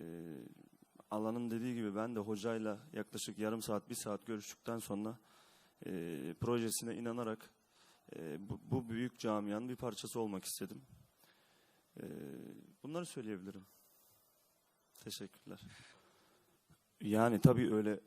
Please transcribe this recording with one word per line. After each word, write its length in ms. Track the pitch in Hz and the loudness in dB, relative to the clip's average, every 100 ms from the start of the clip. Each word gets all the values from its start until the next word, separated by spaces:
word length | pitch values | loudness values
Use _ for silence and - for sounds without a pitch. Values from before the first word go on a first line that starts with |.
| 82 85 82 71 58 - - - - - - | -8 -8 -8 -10 -12 -16 -20 -20 -20 -20 -4
Alan'ın 400 | 107 110 120 120 | 0 0 0 0
dediği 240 | 113 123 | 0 0
gibi 220 | 117 107 101 | 0 0 0
ben 180 | 113 | 0
de 60 | 113 | 0
hocayla 580 | 101 104 113 113 110 101 - | -2 0 0 0 0 -2 -6
yaklaşık 460 | 104 104 107 - 101 | -6 -4 -6 -6 -2
yarım 240 | 107 113 | 0 0
saat, 280 | 110 104 - | 0 0 0
bir 40 | |
saat 320 | 117 107 101 - | -4 -2 -4 -2
görüştükten 520 | 107 - - - 117 | -4 -6 -8 -4 -4
sonra, 400 | - 101 107 131 - - - - - _ - | -2 -2 -2 -6 -16 -20 -20 -20 -20 _ -6
e, 480 | 90 82 76 73 85 | -4 -2 -4 -4 -2
projesine 540 | 113 120 113 - 117 | 2 4 2 0 -2
inanarak, 560 | 113 117 117 113 110 - _ _ - - - - - | -4 -2 -2 -2 -4 -8 _ _ -20 -20 -20 -14 -8
e, 320 | 80 76 101 | -6 -6 -6
bu, 120 | 98 - | -8 0
bu 180 | 127 113 | 0 0
büyük 300 | 113 123 - | -2 -2 -2
camianın 500 | 113 107 104 104 123 | 0 2 2 -2 -2
bir 80 | 123 | -4
parçası 440 | 123 101 107 120 | -4 -4 -4 -2
olmak 240 | 110 95 | -2 -2
istedim. 380 | - - 95 - - - - _ - - _ _ _ _ _ - | -4 -6 -6 -8 -14 -20 -20 _ -20 -20 _ _ _ _ _ -10
E, 40 | - - 71 67 - - - - | -8 -8 -8 -10 -12 -14 -20 -14
bunları 240 | 135 165 175 | -6 -4 -4
söyleyebilirim. 560 | 139 107 98 95 95 95 - - - - _ _ _ _ _ _ _ _ - | -6 -6 -6 -6 -10 -16 -20 -20 -20 -20 _ _ _ _ _ _ _ _ -14
Teşekkürler. 600 | 107 - 101 - - 95 - - - - - - - _ _ _ _ - _ - | -8 -8 -8 -12 -14 -14 -14 -18 -20 -20 -20 -20 -20 _ _ _ _ -20 _ -4
Yani 400 | 104 107 117 104 | 4 6 8 10
tabii 340 | 123 120 123 | 10 10 6
öyle 260 | 107 107 101 | 4 4 0